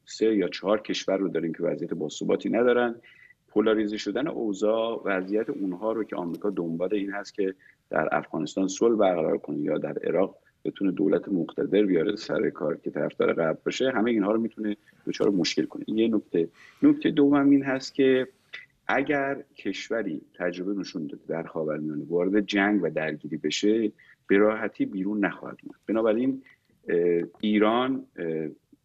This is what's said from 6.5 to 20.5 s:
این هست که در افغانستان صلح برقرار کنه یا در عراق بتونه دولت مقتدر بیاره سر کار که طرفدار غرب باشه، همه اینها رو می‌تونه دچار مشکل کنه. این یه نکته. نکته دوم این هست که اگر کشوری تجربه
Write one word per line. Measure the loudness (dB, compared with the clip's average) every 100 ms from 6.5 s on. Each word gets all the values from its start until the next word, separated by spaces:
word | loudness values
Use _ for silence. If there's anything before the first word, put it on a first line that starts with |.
| -4 -4 -2 -2
این | -2 -4
هست | -8 -8
که | -4 -4 -4 _ _ -6
در | -2 0
افغانستان | 0 -2 -4 -4 -2 -2
صلح | 4 4 6
برقرار | 4 4 2 0
کنه | -2 -4
یا | -2 -2
در | -2 -4
عراق | 0 2 2 -2 _ _ -8
بتونه | -2 -2
دولت | 2 2 2 0
مقتدر | -2 -2 -4 0 2
بیاره | 4 2 2 -2
سر | -4 -2 -2
کار | -2 -4 -4
که | -6
طرفدار | -4 -4 0 0
غرب | 2 0 0 -4
باشه، | 0 0 2
همه | 2
اینها | 2 2
رو | 2
می‌تونه | 0 -4 -6 -6 _ _ -8
دچار | 0 2
مشکل | 2 0 -2 -4
کنه. | -6 -4
این | 0
یه | 2
نکته. | 2 0 -2 -2 -4 -20 2
نکته | 4 4 2
دوم | 4 4 6 6
این | 4
هست | 4 -4 -4
که | 2 4 4 0 -8 _ -20 -20 _ -2
اگر | 0 0 0 -2 -6 -10 -10
کشوری | -8 -6 -4 -4 -2 -6 -10
تجربه | -6 -4